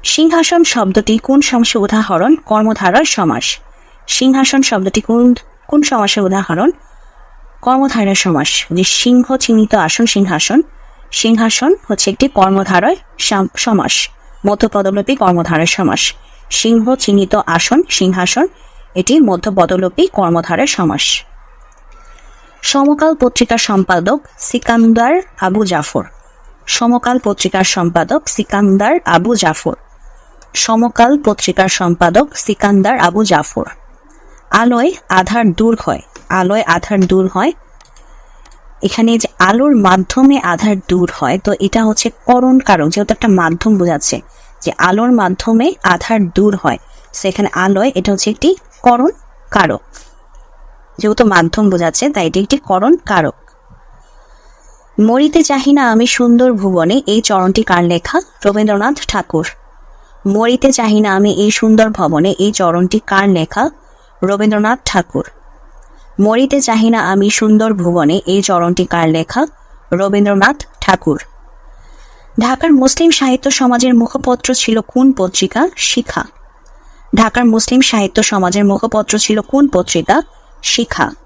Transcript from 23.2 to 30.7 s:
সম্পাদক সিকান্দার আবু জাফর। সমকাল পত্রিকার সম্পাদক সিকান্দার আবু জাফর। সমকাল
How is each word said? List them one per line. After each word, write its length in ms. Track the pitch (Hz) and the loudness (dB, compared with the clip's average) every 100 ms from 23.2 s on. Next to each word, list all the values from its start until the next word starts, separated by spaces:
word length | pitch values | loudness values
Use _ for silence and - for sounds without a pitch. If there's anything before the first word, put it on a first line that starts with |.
| 247 - 240 233 | 0 0 0 0
সম্পাদক 640 | - 196 190 180 180 285 - - | 0 0 2 0 0 -4 -6 -14
সিকান্দার 760 | - 247 - 233 226 226 233 349 381 - | -6 -4 0 2 4 4 2 0 -2 -6
আবু 220 | 190 202 202 | -4 -2 -2
জাফর। 400 | 165 147 127 90 - _ _ - - - | -2 -4 -6 -8 -18 _ _ -20 -20 -8
সমকাল 500 | - 233 240 240 247 | -2 0 0 0 -2
পত্রিকার 440 | 208 196 185 190 | -2 -4 -2 0
সম্পাদক 580 | 190 - 170 175 165 311 - | 0 0 0 0 0 -2 -4
সিকান্দার 680 | - 208 202 202 190 214 339 - | -6 -4 0 2 2 2 0 0
আবু 260 | 170 190 233 | 0 0 0
জাফর। 400 | 165 156 160 - - - - - - - - | -2 -2 -8 -10 -16 -20 -20 -20 -20 -20 -12
সমকাল 580 | - - | -6 -2